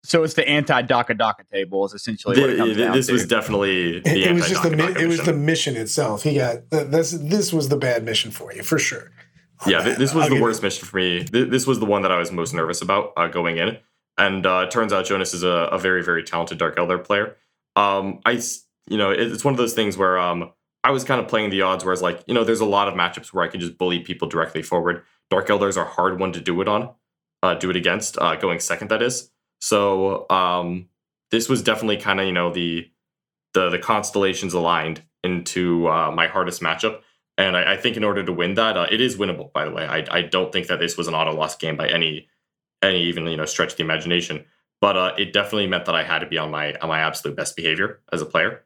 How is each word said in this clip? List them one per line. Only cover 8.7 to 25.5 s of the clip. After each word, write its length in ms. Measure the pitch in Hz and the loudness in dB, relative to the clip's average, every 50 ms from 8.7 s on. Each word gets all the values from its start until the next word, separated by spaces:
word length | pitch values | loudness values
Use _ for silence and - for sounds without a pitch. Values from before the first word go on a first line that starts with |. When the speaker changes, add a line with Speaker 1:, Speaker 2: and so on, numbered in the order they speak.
| - 135 | 0 0
Speaker 3:
sure. 340 | - - - - - - _ - - _ _ _ _ _ _ _ - | 0 -2 -4 -6 -12 -16 _ -20 -20 _ _ _ _ _ _ _ 0
Speaker 2:
Yeah, 160 | 95 92 82 | 2 2 4
th-, 140 | 90 120 - | 4 2 2
this 160 | - 135 135 | 2 0 2
was 120 | 147 160 156 | 4 2 2
Speaker 3:
I'll 40 | 151 | 4
Speaker 2:
the 60 | 135 | 4
Speaker 3:
give 80 | 135 | 2
Speaker 2:
worst 180 | 127 113 107 - | 2 2 0 0
Speaker 3:
it 40 | - | -2
Speaker 2:
mission 220 | 98 - - - | -4 -4 -4 -12
for 120 | - - 95 | -6 -2 -2
me. 260 | 92 90 87 87 87 | 0 0 0 -2 -4
Th-, 240 | 85 104 117 127 - | 0 0 0 2 2
this 180 | 123 131 127 | 0 0 2
was 140 | 135 131 107 | 0 0 0
the 60 | 110 | 2
one 160 | 101 101 101 | 0 0 2
that 100 | 95 92 | 2 2
I 60 | 92 87 | 2 2
was 120 | 85 85 | 0 -2
most 220 | 92 87 82 80 | -4 -4 -4 -4
nervous 300 | - 85 82 80 87 - | -2 -2 -2 -2 -4 -6
about, 320 | 87 87 98 101 - - - | 0 0 0 0 0 -2 -2
uh, 120 | - 85 85 | -2 -2 0
going 280 | 82 90 85 85 85 | 0 -2 -2 0 0
in. 220 | 82 85 104 120 120 _ _ _ _ _ _ _ | 0 -2 -2 -4 -6 _ _ _ _ _ _ _
And, 300 | - 101 98 95 95 90 | 2 2 2 2 0 2
uh, 180 | 95 92 92 92 | 2 2 2 0
it 40 | 92 | 0
turns 220 | - 117 113 104 | 0 0 0 2
out 140 | 101 95 90 | 0 0 0
Jonas 280 | - 101 95 95 - - | 0 0 -2 -2 -4 -4
is 80 | 87 | -2
a, 260 | 87 90 87 85 85 - | 0 0 2 2 0 0
a 60 | - 95 | -2 0
very, 240 | 87 92 92 90 | 0 2 0 2
very 200 | 85 87 87 82 | 2 0 0 0
talented 360 | 82 - - 85 85 - 90 80 | -2 -4 -4 -4 -4 -4 -2 -2
Dark 180 | 85 80 76 | -2 0 0
Eldar 260 | - 87 87 92 90 | 0 0 0 0 -2
player. 340 | - - 104 101 107 - - _ _ _ _ _ _ _ _ | 0 0 0 0 0 -2 -6 _ _ _ _ _ _ _ _
Um, 440 | 98 101 101 98 98 95 98 - - _ | 2 2 2 2 0 -2 -4 -8 0 _
I 100 | 117 123 | 0 2
s-, 300 | 120 117 - - - _ _ _ _ _ - | 2 -2 -6 -10 -10 _ _ _ _ _ -4
you 80 | 101 | 0
know, 140 | 107 104 95 | 0 2 2
it, 100 | 98 - | 2 2
it's 240 | 117 113 110 107 - | 0 0 -2 -2 0
one 100 | 143 135 | 0 2
of 40 | 123 | 2
those 160 | 123 110 117 | 0 0 2
things 220 | 113 110 101 90 | 0 0 0 2
where, 220 | 92 98 92 92 92 | 2 2 2 4 2
um, 340 | 90 87 87 87 85 - _ _ _ _ _ _ - | 2 0 0 -2 -6 -10 _ _ _ _ _ _ 0
I 60 | 131 | 0
was 120 | 139 131 | 2 0
kind 180 | 127 - 135 123 | 0 0 0 0
of 80 | 107 - | 0 0
playing 220 | - 110 107 104 | 0 0 0 0
the 120 | 95 95 | 0 2
odds 220 | 95 92 95 92 87 | 2 2 2 0 0
where 80 | 92 | -2
it's 100 | 92 87 | 0 0
like, 200 | 92 87 85 - - | 0 -2 -2 -4 -6
you 80 | - 120 | 0 0
know, 100 | 117 113 | 2 2
there's 160 | 107 113 101 | 2 2 2
a 60 | 110 | 2
lot 220 | 104 101 101 101 98 | 2 2 2 2 2
of 60 | 90 | 0
matchups 340 | 90 87 87 - - - - | 0 -2 -2 -2 -8 -16 -6
where 120 | - 92 87 | -2 -2 -2
I 40 | 82 | -2
can 100 | - 95 | -2 -6
just 200 | 87 87 85 _ | -8 -8 -4 _
bully 220 | 92 90 90 87 | -2 0 0 -2
people 280 | 85 - 90 - - 73 | -4 -6 -6 -6 -6 -4
directly 340 | - 85 80 80 - 80 | -2 -2 -2 -2 -4 -8
forward. 400 | 78 - 87 87 82 87 85 85 - _ _ _ _ _ | -4 -2 -2 0 0 0 -2 -4 -8 _ _ _ _ _
Dark 180 | 95 95 95 | 0 0 2
Eldars 280 | - | 2